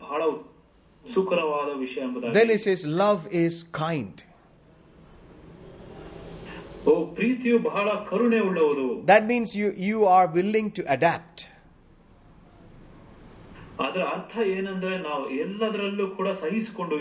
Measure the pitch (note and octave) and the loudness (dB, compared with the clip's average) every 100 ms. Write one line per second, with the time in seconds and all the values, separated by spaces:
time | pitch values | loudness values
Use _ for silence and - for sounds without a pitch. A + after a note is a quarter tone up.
0 | - D3+ D#3+ C3 - - _ _ _ _ | -8 -2 -2 -4 -10 -20 _ _ _ _
1 | - F#3+ F#3 E3+ D#3 D3 C#3+ C3+ B2+ C#3 | -4 -2 0 0 0 0 -2 -4 -6 -4
2 | B2+ B2+ A#2+ G3+ A3+ G#3 G3+ F#3 D3+ E3+ | -6 -4 2 4 4 4 2 0 0 2
3 | G#3 G3 D3+ F3 E3 E3 - D#3 D#3+ D#3 | 4 2 0 0 0 -2 -8 -4 -2 -2
4 | G2 - - - - _ - - - - | -4 -10 -20 -20 -20 _ -20 -20 -20 -20
5 | - - - - - - - - - - | -20 -20 -20 -20 -20 -20 -20 -20 -18 -18
6 | - - - - - - - - D3 E3 | -16 -16 -16 -14 -14 -14 -14 0 4 4
7 | E3 - A#3 B3+ A#3+ A#3 D#3+ G3 G#3 G3+ | 2 -2 0 0 2 2 2 0 0 -2
8 | - F#3+ A#3 A3+ F#3+ E3+ D3+ C#3 B2+ A2 | -2 0 4 4 2 2 2 2 -2 0
9 | D3+ A3 G#3+ A#3+ A3 G3+ G#3 - F#3+ A3 | 6 6 6 0 -2 -2 -2 -2 -2 2
10 | G3 F#3 F3+ E3+ G3+ A3 G#3 G3+ - C3 | 6 6 6 2 2 0 0 -4 -2 2
11 | E3+ C#3 - - - - - - - - | 2 2 -6 -20 -20 -20 -20 -20 -20 -20
12 | - - - - - - - - - - | -20 -20 -20 -20 -20 -20 -20 -20 -20 -20
13 | - - - - - - - - C3 F#3 | -20 -20 -20 -20 -20 -20 -12 -6 -4 -2
14 | E3 F#3 - A3+ G3 F#3+ G3 F#3 F#3 F#3 | -2 -4 -6 -2 0 0 -4 -4 -4 -4
15 | D3+ C#3+ C3 C3+ F3 G#3 A3 G3+ G3+ G3+ | -4 -6 -4 -4 -4 -2 -2 -2 -4 -2
16 | F#3+ - F#3+ F#3 D#3 A3 - - E3 D3+ | -4 -2 -4 -2 -4 -4 -4 -6 -4 -2